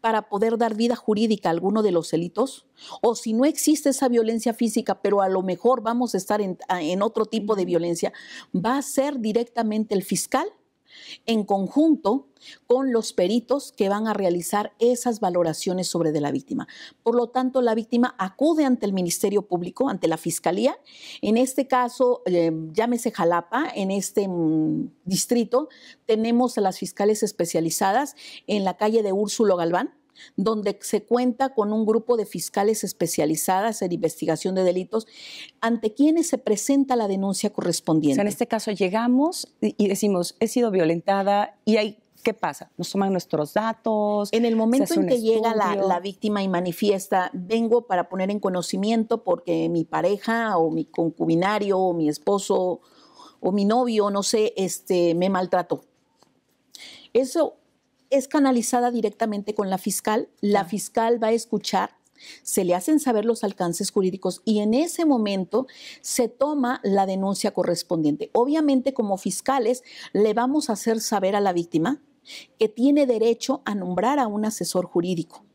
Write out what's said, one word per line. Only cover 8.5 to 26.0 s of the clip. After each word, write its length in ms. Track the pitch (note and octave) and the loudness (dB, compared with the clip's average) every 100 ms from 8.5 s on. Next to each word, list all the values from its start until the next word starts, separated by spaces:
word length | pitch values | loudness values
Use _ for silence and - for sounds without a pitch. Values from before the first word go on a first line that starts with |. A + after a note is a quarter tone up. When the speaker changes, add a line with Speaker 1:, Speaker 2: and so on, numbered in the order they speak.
| F#3 | -2
Speaker 1:
va 220 | G#3+ C#4 | 0 -2
a 40 | |
ser 380 | - - C#4 C#4 | -2 -2 -2 -2
directamente 720 | A3 G#3+ A#3+ - A3 G#3+ G#3+ | -2 -2 -2 -4 -2 -2 -2
el 100 | G3+ | -2
fiscal 440 | F#3 F#3 - C4 F#4+ _ _ _ _ - - - - | -2 -4 -2 -2 -4 _ _ _ _ -20 -20 -14 -2
en 160 | A3+ | -2
conjunto 840 | G3+ G3 F#3+ C#4+ D#4+ D4 G3 C4+ - _ - - _ | 0 -2 0 2 4 4 2 -2 -4 _ -20 -20 _
con 260 | B3 C4+ | 0 2
los 220 | A#3 A3 | 0 -2
peritos 580 | - F3+ A#3 A#3 C#4 - | 0 2 0 0 -4 -4
que 160 | - G3 | -2 0
van 180 | G3+ A3 | 0 -2
a 60 | |
realizar 600 | G3+ F#3 F3 E3+ G#3 G#3 _ | 0 0 0 -2 -2 -2 _
esas 400 | A#3 B3 B3 G#3 | 2 2 -2 -2
valoraciones 680 | F#3+ F3 E3 D3+ G3 D3+ - | 0 2 0 0 -4 -2 -2
sobre 240 | E3 D#3+ | 0 0
de 100 | D3+ | 0
la 100 | C#3+ | -2
víctima. 360 | C3+ - - - - - _ | -4 -4 -8 -8 -16 -20 _
Por 100 | - A#3+ | 0 0
lo 120 | A#3 | 0
tanto, 340 | B3+ B3+ C4 | -2 0 0
la 140 | A#3 A3 | 2 0
víctima 400 | A3+ A#3+ B3 - | 0 0 0 0
acude 460 | F#3+ - D4+ D#4 C4+ | -8 0 2 4 2
ante 200 | B3 G#3 | 2 0
el 80 | |
Ministerio 500 | F#3+ F3 - G3+ G3+ G3 | -2 -2 0 0 0 0
Público, 420 | F3 F3 - C4+ | -4 -4 -2 -2
ante 180 | G3 E3 | 0 -2
la 100 | D#3+ | -2
Fiscalía. 600 | F3 - - F#3 B3 G4+ _ - - - | -4 -2 -2 2 0 -2 _ -20 -20 -6
En 160 | G#3 A3 | 0 2
este 300 | C4 - C4 | 2 0 0
caso, 540 | B3+ A#3+ - B3 B3 - | 2 0 0 0 2 0
eh, 260 | F3 E3 D#3+ D#3+ | 2 2 -2 -4
llámese 380 | D#3+ A#3 A#3+ A#3+ | -2 0 0 -2
Jalapa, 560 | G#3 E3+ F3 F3 A#3+ D#4+ - | 0 2 2 0 -4 -4 -4
en 160 | F#3+ | -2
este, 360 | G3 F#3+ - G3 | -2 -2 -2 -2
mm, 600 | F3 D#3+ D#3+ D#3 D#3 - _ F3+ | 0 0 2 0 -2 -6 _ -6
distrito, 640 | F#3 - A#3+ A3 B3+ D#4 - - - | -4 0 0 0 -2 -4 -14 -20 -12